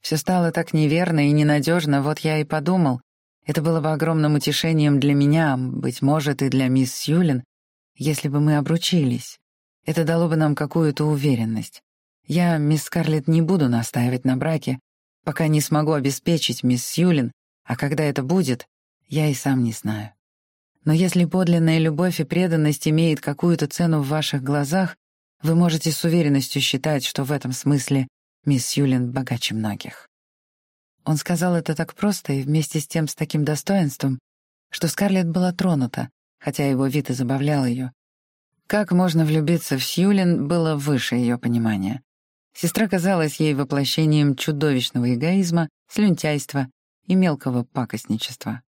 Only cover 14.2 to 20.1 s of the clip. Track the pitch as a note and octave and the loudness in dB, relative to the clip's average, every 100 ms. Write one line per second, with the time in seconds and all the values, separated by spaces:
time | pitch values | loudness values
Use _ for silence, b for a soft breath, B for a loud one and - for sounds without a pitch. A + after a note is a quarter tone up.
14.2 | C3 C3 D3 D#3+ - C3 _ _ _ _ | 0 0 0 -2 -4 -8 _ _ _ _
15.2 | - - D#3 D3+ C#3 D3+ D3+ D3+ C3+ C3+ | -10 -2 2 2 2 0 2 2 0 -2
16.2 | - E3 - A#2+ B2 B2 - - F3+ D#3 | 0 0 0 -2 0 0 -2 0 2 2
17.2 | A#2+ - _ _ - B2 D3 D3 D3+ C#3 | 0 -6 _ _ -8 -4 -2 0 0 0
18.2 | C3 F#3 C#3 A#2+ - _ _ _ _ C#3+ | 0 0 2 -2 -6 _ _ _ _ 0
19.2 | D3+ C3+ C#3 C3 A#2+ A2 G#2+ G#2+ G2+ | 0 0 0 0 0 -2 -6 -6 -8